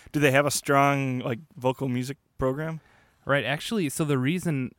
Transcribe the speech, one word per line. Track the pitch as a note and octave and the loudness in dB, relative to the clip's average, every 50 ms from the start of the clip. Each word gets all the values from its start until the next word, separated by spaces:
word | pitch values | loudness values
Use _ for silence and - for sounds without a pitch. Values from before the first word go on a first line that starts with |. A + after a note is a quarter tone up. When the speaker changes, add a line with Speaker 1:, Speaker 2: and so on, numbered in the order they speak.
| - - | -10 -6
Speaker 1:
do | - D3 | -2 2
they | C#3+ C#3 | 4 4
have | C3 C#3+ D3 | 4 4 2
a | C#3+ | 2
strong, | - - - - C#3 C#3 C#3 C#3+ C#3+ C#3 C3+ C3 B2+ | 0 -2 0 2 4 4 4 4 2 0 0 -2 -4
like, | B2+ - - A#2 A2 - - - | -4 -4 -4 -6 -6 -8 -14 -8
vocal | - A#2+ C3 C3 - C3+ C3+ | -4 -2 -2 -2 -2 -2 -4
music | B2 B2 B2 C3 C3+ - _ _ _ | -2 -4 -4 -6 -10 -12 _ _ _
program? | - C3+ C3 C3+ D3 D#3 D#3+ D#3+ D#3 - _ _ _ _ _ _ _ - | -4 -2 -2 -2 -2 -6 -8 -8 -10 -14 _ _ _ _ _ _ _ -4
Speaker 2:
Right. | - C3+ C#3+ G#2 | -2 0 0 0
Actually, | A#2+ C#3+ D#3+ - - A#3 G#3 E3+ C#3 | 0 -2 -4 -4 -4 -2 -2 -2 -2
so | - - D#3+ | -2 -2 0
the | D3 C#3+ | 2 2
reason | C3 B2+ C#3 F3+ F#3 E3 F3 D3 C3+ B2+ - - | 2 2 0 0 0 -2 -2 -2 -2 -2 -6 -8